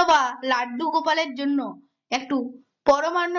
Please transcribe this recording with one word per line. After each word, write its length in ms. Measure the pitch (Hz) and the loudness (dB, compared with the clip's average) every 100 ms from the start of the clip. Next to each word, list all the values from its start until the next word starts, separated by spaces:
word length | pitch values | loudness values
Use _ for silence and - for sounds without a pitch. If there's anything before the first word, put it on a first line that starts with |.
বা 160 | 349 311 254 254 | 6 4 2 -4
লাড্ডু 420 | 254 247 247 240 320 | -2 -2 -2 -4 -2
গোপালের 400 | 311 320 311 302 | 0 0 0 -2
জন্য 240 | 254 277 285 226 - _ _ _ | -4 -2 -2 -2 -8 _ _ _
একটু 240 | 254 - 277 240 - _ _ - | -6 -2 -2 -4 -10 _ _ 4
পরমান্ন 500 | 285 311 349 349 | 4 2 0 -2